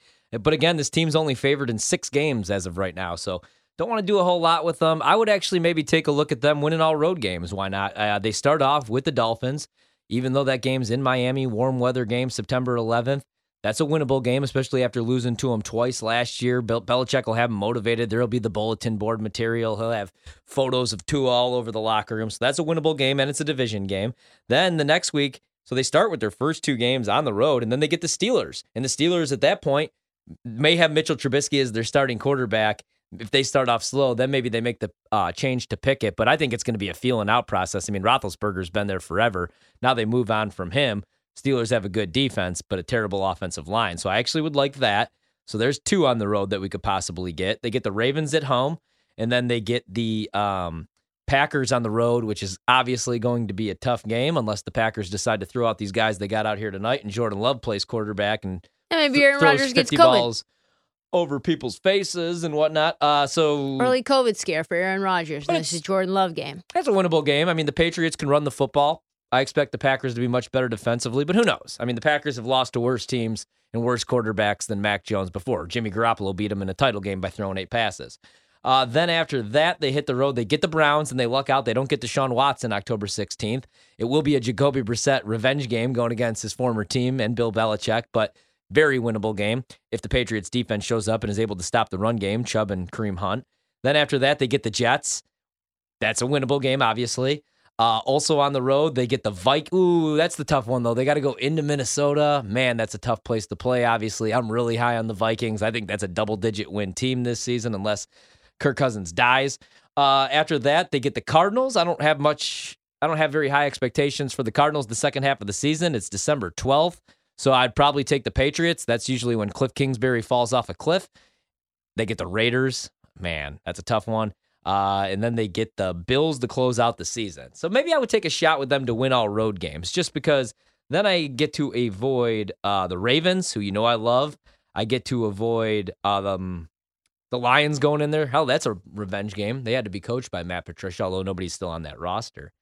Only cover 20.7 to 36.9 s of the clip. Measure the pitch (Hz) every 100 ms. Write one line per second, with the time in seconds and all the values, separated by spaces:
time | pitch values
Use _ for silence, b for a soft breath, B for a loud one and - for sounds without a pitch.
20.7 | 127 120 107 - 147 131 123 123 123 113
21.7 | 110 110 107 - 110 110 - 120 143 156
22.7 | 165 156 151 135 139 135 139 151 135 123
23.7 | 107 98 98 110 b b b - 131 185
24.7 | 165 143 170 - 147 143 - _ _ _
25.7 | 127 131 156 214 156 107 - 143 156 -
26.7 | 123 120 131 104 113 147 101 143 131 113
27.7 | 127 151 165 165 - 208 226 82 - -
28.7 | 113 131 - 160 175 151 131 143 175 156
29.7 | 139 156 _ _ _ - - 120 113 151
30.7 | 170 160 151 156 147 139 139 143 143 127
31.7 | 110 113 143 135 113 131 139 120 110 107
32.7 | 104 - _ _ 92 107 139 135 139 123
33.7 | 117 - 135 135 120 131 139 120 113 120
34.7 | 113 101 - _ 107 87 90 135 127 -
35.7 | 104 135 135 110 - 113 151 143 110 -
36.7 | 110 98